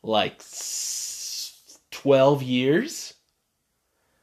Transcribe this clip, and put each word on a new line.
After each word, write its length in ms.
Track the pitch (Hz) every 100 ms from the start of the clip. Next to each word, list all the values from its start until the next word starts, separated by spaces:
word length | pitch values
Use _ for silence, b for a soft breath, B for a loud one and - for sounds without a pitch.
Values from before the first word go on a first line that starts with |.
Like, 380 | 104 107 92 -
s-, 1400 | - - - - - - - - - - - - _ - _
twelve 500 | - 139 135 135 143
years? 720 | 127 127 131 160 294 - - - _ _ _ _ _ _ _ _ _ _